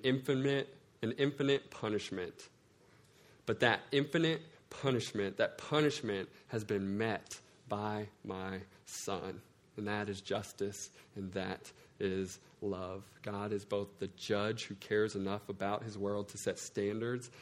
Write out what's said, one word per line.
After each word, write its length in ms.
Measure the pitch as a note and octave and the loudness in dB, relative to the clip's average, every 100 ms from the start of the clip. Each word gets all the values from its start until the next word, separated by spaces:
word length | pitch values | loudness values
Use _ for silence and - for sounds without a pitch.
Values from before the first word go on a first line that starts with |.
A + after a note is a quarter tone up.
infinite, 720 | C3 C3 C3 C3 C#3 C#3 C3+ - - - | 4 4 2 2 4 2 0 -8 -18 -4
an 120 | A2+ | -2
infinite 580 | - C#3 C#3+ C#3 C#3 - | 2 2 4 4 2 0
punishment." 800 | - G#2+ G#2 - F#2+ F2 - - _ _ - - - - - - - - | -4 0 0 0 -4 -4 -8 -18 _ _ -20 -20 -20 -20 -20 -20 -8 -2
But 140 | G#2 | 6
that 220 | A#2+ G#2 - | 6 6 4
infinite 500 | C#3 D3 E3 D#3+ D#3+ - - - | 2 4 4 4 2 -4 -20 -16
punishment, 680 | - C#3 A#2+ - G#2+ G2 - | -2 2 2 2 0 0 2
that 200 | G#2 - | 0 0
punishment 720 | - D3+ D3+ C#3 A2 G2 F2+ - - | 0 4 4 4 -2 -2 -4 -10 -6
has 160 | A2+ | -4
been 340 | G#2 G2+ G2 G2+ | 0 0 0 0
met 400 | A2+ F#2+ - - - - - | 0 -2 -6 -16 -16 -14 -6
by 400 | G#2 G#2+ G#2+ G2+ - | -2 -2 -2 -6 -10
my 340 | G#2 F#2+ F#2+ F#2+ F#2+ - - | -8 -6 -4 -6 -10 -18 -14
son. 540 | - - F#2 F#2 F#2 - _ _ - | -8 -4 -4 -4 -8 -14 _ _ -6
And 100 | G#2 | -2
that 220 | G#2 G#2 | 0 -2
is 120 | G2 | -4
justice, 720 | - G2+ G#2 - G2+ G2+ - - - | -2 -2 -2 -4 -4 -4 -12 -16 -16
and 180 | G2+ F#2+ | -10 -6
that 360 | F#2+ F#2+ - - - - - | -4 -4 -6 -10 -20 -16 -2
is 400 | G2 F#2+ F#2 - - - | 0 0 -2 -6 -16 -6
love. 440 | G#2 F#2 F#2 G2 G2 - | -4 -2 -4 -8 -12 -12
God 300 | G#2 G2+ G#2 | -6 -4 -2
is 120 | G2+ | -2
both 360 | G2+ G2+ G2+ - | 0 -2 -2 -6
the 80 | F#2+ - | -8 -6
judge 480 | - G2+ G#2+ A2+ | 0 2 2 0
who 100 | - | -6
cares 400 | G2 - G#2+ G#2+ | -8 2 4 4
enough 340 | G2+ G2 G2+ - | 2 -2 -2 -4
about 360 | F#2+ G2+ G#2 | -2 0 0
his 120 | A2+ G2+ | -4 -4
world 340 | G2+ G2+ G2+ | -2 -2 -4
to 80 | G#2 | -4
set 200 | G2+ F2+ | -2 -2
standards 720 | - - G2+ G#2+ A#2 B2 B2 - | -4 0 0 0 -2 -2 -6 -16